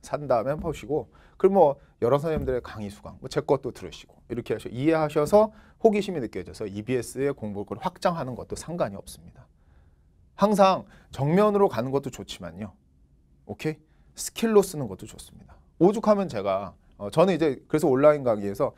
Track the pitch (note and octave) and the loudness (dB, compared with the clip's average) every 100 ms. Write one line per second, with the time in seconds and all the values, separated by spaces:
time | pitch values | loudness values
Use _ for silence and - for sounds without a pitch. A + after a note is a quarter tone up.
0 | - C#3 C#3+ C#3 C3 D3+ E3+ C3+ A2 D3 | -10 -8 0 0 2 -4 -6 -8 -4 -4
1 | G#2+ _ _ - F#3+ G3 D3 C#3 _ - | -6 _ _ 2 4 8 6 4 _ -2
2 | A#2 C#3+ D#3+ D3 C3 B2+ - A2 G2+ F#2+ | 2 2 0 -2 -2 -4 -6 -10 -12 -12
3 | E2+ F#2 B2+ C#3 - C3+ B2 - F2 - | -18 -16 -6 -6 0 -2 -2 -12 -16 -16
4 | - _ - A#2+ - A2 F#2 A#2 D3+ D#3+ | -20 _ -12 -10 -6 -6 -6 -2 0 2
5 | D3+ D3+ D3 G#3 G#3+ - - - A3+ G3+ | 0 0 4 4 4 -2 -20 0 2 2
6 | F#3+ E3 A2 F#2 F2+ - G#2 G2+ G#2+ B2+ | -4 -6 -6 -8 -12 -10 -8 -8 -4 -4
7 | A#2 C3 C#3 C#3 G#2+ G2+ G2 G#2 - - | -4 -4 -4 -4 -8 -8 -10 -8 -8 -4
8 | F#3 E3+ C3 A2 - - - E3+ B2+ G2 | -4 -4 -8 -10 -12 -12 -10 -6 -6 -8
9 | - - - - - _ _ _ _ _ | -16 -20 -20 -20 -20 _ _ _ _ _
10 | _ _ _ - G3+ G#3 F#3+ D#3 - - | _ _ _ -2 0 4 4 4 -6 -20
11 | _ - C#3+ F#3 G#3+ G3+ G3+ A2+ C3 C3+ | _ -4 0 4 4 4 2 0 -2 -4
12 | C3+ - F#2+ - E2+ F2 G#2+ _ _ _ | -4 -12 -14 -12 -14 -12 -14 _ _ _
13 | _ _ _ _ - G#2 D#3 D3+ _ _ | _ _ _ _ -16 -8 -8 -8 _ _
14 | _ - - - A3+ G#3 F#3 D3+ A#2 F#2+ | _ -14 -12 -4 4 4 2 -6 -8 -10
15 | A2 - - - - - _ - F3 G#3+ | -14 -18 -20 -20 -20 -20 _ 2 4 4
16 | G#3+ G3+ F3 A2 G2 F#2+ F2+ - _ - | 2 0 0 -4 -2 -2 -4 -14 _ -12
17 | G2+ D#3 F#3+ D#3 D#3 B2+ - - E3+ C3 | -2 4 4 4 0 -2 -4 0 2 6
18 | D3 D3 B2 G#2+ G2+ G2+ C3 | 6 6 0 0 -2 -4 -4